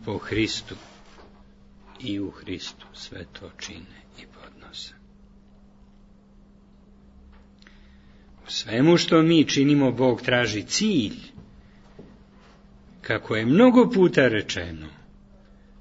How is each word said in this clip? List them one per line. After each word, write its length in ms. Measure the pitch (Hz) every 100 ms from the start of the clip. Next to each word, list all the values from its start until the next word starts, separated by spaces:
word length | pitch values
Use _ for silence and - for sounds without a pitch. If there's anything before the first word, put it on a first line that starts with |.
po 140 | - 98
Hristu 560 | - 101 107 - - - - - - - - - - - - - - -
i 200 | 127 101
u 100 | 98
Hristu 560 | - - 90 - - -
sve 320 | - - - 85 -
to 100 | 90 -
čine 440 | - 82 95 - - -
i 40 | -
podnose. 680 | - - - - - - - - - - - - - - - - - - - _ - - - _ - - - - - - - - _ - - - - - - - - -
U 40 |
svemu 460 | - - 113 156 170
što 260 | - 165
mi 220 | 160 165
činimo, 480 | 131 147 139 147 135
Bog 300 | 113 127 113
traži 400 | - 123 113 104
cilj, 540 | 95 - 214 170 98 - - - - - - - - - - - - - - - - - - -
kako 340 | - 110 - 110
je 100 | 113
mnogo 440 | 170 254 240 233
puta 380 | 190 180 - 127
rečeno, 580 | 107 - 98 85 80 76 - - - - - - - - -